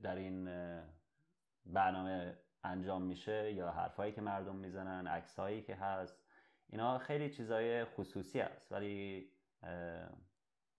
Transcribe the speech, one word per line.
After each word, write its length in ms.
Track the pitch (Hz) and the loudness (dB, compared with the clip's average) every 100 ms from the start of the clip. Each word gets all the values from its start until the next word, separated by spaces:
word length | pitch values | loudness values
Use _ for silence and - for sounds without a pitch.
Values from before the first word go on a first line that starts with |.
در 140 | 104 92 | -4 -2
این، 320 | 95 92 92 | -2 -2 -2
اه، 340 | 90 87 85 80 80 _ _ _ _ _ _ 90 | -4 -4 -6 -8 -16 _ _ _ _ _ _ 0
برنامه 720 | 90 95 92 92 92 90 - - _ | 6 6 6 2 0 -2 -6 -14 _
انجام 380 | 95 92 92 95 | -2 0 0 2
می‌شه 500 | 92 90 - 107 107 | 0 0 0 2 2
یا 180 | 101 87 | 2 0
حرفایی 420 | 85 87 - 101 | 0 0 0 0
که 80 | 107 | 0
مردم 360 | 104 98 95 98 | 0 0 0 -4
می‌زنن، 500 | 95 95 95 92 90 | -4 -4 -4 -2 0
عکسایی 560 | 82 87 - 95 107 | -2 -2 -2 0 0
که 120 | 107 | -4
هست، 440 | 95 98 95 90 - _ - - _ - | -2 0 0 -2 -8 _ -20 -20 _ -8
اینا 300 | 104 117 127 | 0 2 2
خیلی 320 | - 147 147 | 2 0 0
چیزای 540 | 143 110 113 117 117 | -2 2 4 4 4
خصوصی 560 | 117 - 95 - 92 131 | 2 -2 -4 -4 0 2
هست، 320 | 101 - - | 0 -2 -6
ولی، 580 | 98 101 101 98 95 - - _ _ | -2 0 0 -2 -4 -8 -14 _ _
اه، 460 | 90 87 87 85 87 - 87 _ _ _ _ | -6 -4 -2 -4 -8 -12 -18 _ _ _ _